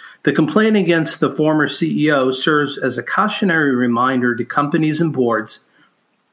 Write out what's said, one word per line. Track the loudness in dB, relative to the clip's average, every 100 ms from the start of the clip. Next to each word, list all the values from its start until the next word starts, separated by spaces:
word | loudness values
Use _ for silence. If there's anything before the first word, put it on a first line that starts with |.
| -20 -6
The | -2
complaint | 2 2 2 2 2
against | 2 0 0 -2
the | -2
former | 0 0 2 0
C | -2 -2 0 2
E |
O | 2 0
serves | 0 0 0 0 -4
as | -4 -4
a |
cautionary | -4 -2 -2 0 0 2 2
reminder | 2 0 0 0 0 0
to | -2
companies | -4 -2 0 0 0 0
and | 0
boards | 0 0 0 -4 -12 _ _ _ _ _ _ _